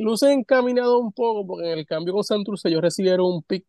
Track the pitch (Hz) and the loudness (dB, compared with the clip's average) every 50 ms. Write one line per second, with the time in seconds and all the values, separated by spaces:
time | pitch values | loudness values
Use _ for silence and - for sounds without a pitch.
0 | 220 220 226 202 285 277 285 269 233 - 269 254 247 247 247 247 247 240 247 247 | -2 -2 0 2 4 4 4 2 2 2 2 2 2 2 0 0 2 2 2 2
1 | 247 226 202 - 240 233 226 208 202 175 185 175 170 170 165 160 151 - 165 156 | 0 -2 -4 -4 -2 -2 -2 -4 -6 -8 -8 -8 -6 -6 -6 -6 -6 -6 -6 -6
2 | 170 170 180 208 196 - 220 208 202 226 208 180 - 180 165 160 160 170 160 - | -4 -2 -2 -2 -2 -2 -2 -2 -2 -4 -6 -4 -2 0 0 2 2 0 0 2
3 | 190 185 185 185 180 185 180 170 151 - 190 185 - | 2 2 4 4 2 2 0 -2 -4 -4 -6 -6 -6